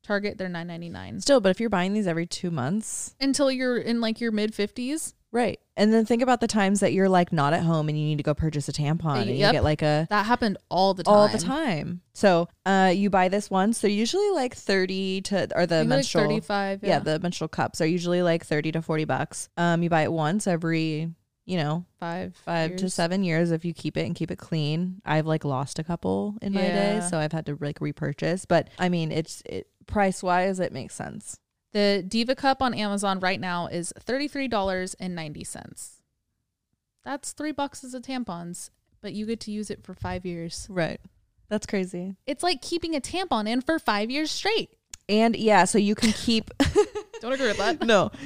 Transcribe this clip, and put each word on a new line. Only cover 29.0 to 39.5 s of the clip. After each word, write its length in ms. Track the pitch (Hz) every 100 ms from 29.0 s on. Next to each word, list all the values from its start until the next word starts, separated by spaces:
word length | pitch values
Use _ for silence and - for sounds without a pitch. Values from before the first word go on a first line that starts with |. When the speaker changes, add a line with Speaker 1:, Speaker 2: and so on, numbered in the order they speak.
| 160
Speaker 2:
it's, 320 | 156 165 - -
it, 220 | 92 - _ -
price-wise, 720 | 214 196 185 185 180 190 185
it 100 | 175
makes 220 | 127 98 -
sense. 420 | - - - - _ _ _
Speaker 1:
The 300 | 208 202 202 185
Diva 260 | 226 233
Cup 280 | 269 277 262
on 120 | 254
Amazon 460 | 208 208 202 202 190
right 200 | 185 190
now 280 | 180 175 170
is 260 | 175 170 -
thirty-three 480 | - 254 294 285 269
dollars 460 | 226 190 185 185 -
and 180 | 185
ninety 300 | 175 156 151
cents. 580 | - - - - - _ _ _ _ _ _ _ _ _ _ _
That's 280 | 247 277 -
three 180 | - 302
boxes 420 | 285 277 - 254
of 80 | 247
tampons, 680 | 247 262 233 175 175 175 - _ _ _
but 120 | 208
you 120 | 202 214
get 140 | 233
to 100 | -